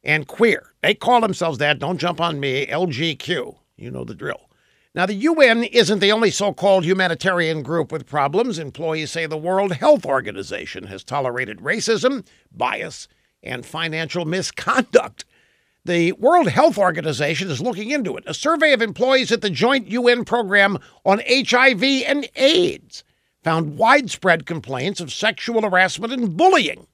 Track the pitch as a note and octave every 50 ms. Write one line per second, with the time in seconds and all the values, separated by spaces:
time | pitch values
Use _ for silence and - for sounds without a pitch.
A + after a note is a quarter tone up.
0 | _ C#3+ D3+ D#3 C#3+ - - - A3+ A3+ F3 - - _ _ _ - D#3+ G#3+ _
1 | - A3+ B3 A#3+ A3+ G#3 F#3 - F3 E3 C#3+ A#2 D3 D3 D3+ B2+ - D3+ F#3 -
2 | D#3+ F3 E3+ C#3+ E3 E3+ D#3+ C#3 C#3 C#3 B2+ C#3 C#3 - B2+ D#3 F#3 F3+ C3 A2+
3 | E3 E3 C#3+ - - D3+ F3 D3+ - - - _ _ _ _ _ - A#2+ C3 B2+
4 | B2 A#2 - - - C#3+ - - _ _ _ _ _ _ _ _ _ _ _ E3
5 | F3+ F#3+ G#3 G3 A#3 D#4+ E4 D#4 C#4 A#3+ A3+ A#3 A#3 G3+ - A#3+ G#3+ D3+ G#3+ G3
6 | G3+ G3 G#3+ A3+ A3+ G3 C#3 - G3+ G3+ D3+ - F3+ G3+ F#3+ F#3+ E3 E3 F#3+ F#3+
7 | F#3 F3 E3 - - F#3+ F#3 F3 E3+ D#3 D#3+ D#3 C3 A#2+ E3 E3+ D3 - D#3 D#3
8 | B2+ _ D3 D3 C#3 C#3+ D3+ G3 A#3+ C4 G3 D#3+ D#3+ C#3 - - E3 D#3+ D#3+ D#3+
9 | D#3 C#3 - E3 E3 D3+ D#3 D#3 D#3 F3 F#3+ F#3+ G3+ G3 F3 C3 - D#4 D4+ A3+
10 | - - C#3 C3 - G#2 G2+ F#2 G2+ - G#2 - D#2 - - F#2 G#2 G2 G2 F#2+
11 | - - B2+ C#3+ C3+ B2+ A#2+ B2 B2+ G#2+ G#2+ F2+ G#2+ D3 G3 A#3 - A3+ A3+ F#3
12 | D3 B3+ C#4 A#3+ - _ _ _ _ _ _ A2 A2+ - - - - - - -
13 | - _ _ _ _ _ _ _ _ - B2+ B2 - - - D#3 E3 E3 D#3 D#3+
14 | E3 - - F3+ E3+ D3+ E3+ F#3+ F3 - - - - - A#3+ C4 - _ - -
15 | - - _ - - _ _ _ _ _ _ _ _ _ _ _ _ F3 F3 E3+
16 | E3+ F3 F#3+ - G#3 C4+ E4+ F4+ D4+ F#3 - - D4 E4 - G3+ G3 F3+ D#3+ E3+
17 | D3 D#3 C#3+ A2+ D3 D3 E3 C3+ F#3+ F#3+ C#3+ A#2 E3+ B3 A3 F3+ G#3+ A3+ D4 D4
18 | A#3 E3+ A#2+ - _ - D#3 - - D4 E4 D4+ D#4+ D4+ C#4 A3 A3+ G#3+ D#3 -
19 | A#3+ C4 C4+ C4 B3 - A3+ A#3 - G#3 E3+ B2 F#3 A#3+ C#4 C4+ G3+ F#3 G3+ B3
20 | A#3+ A#3+ A#3+ A#3+ A3 - - A#3+ A3 F#3 G3+ G3+ G3 G3+ G3 D#3+ - - _ _
21 | _ F3+ G3 A3 - - B3 C4+ A3+ - A#3+ B3 C4 C4+ B3 F3+ B3+ C4+ C#4 C4
22 | B3+ - C#4 D4 C4 - _ - C4 C#4 E4 F4+ F4+ - - - _ _ - -
23 | _ _ _ _ _ _ _ _ _ D#3+ D#3+ E3 E3 D3+ D3 C#3 G#3+ A3+ C4+ D4
24 | C4 F#3+ - - - F#3+ E3 D#3+ C#3+ - F3 D#3 G#2+ - C3+ B2 C3 F#3+ G3+ -
25 | F3+ C3 - - G3+ G#3+ - - - A#3 A#3 A3 G#3 G#3 F3+ F3+ F#3 F3+ - -
26 | G#3+ A3+ C4+ B3+ A#3+ G3 D#3 D#3+ D#4+ F#4+ F#4+ D#4 G3 - - - - _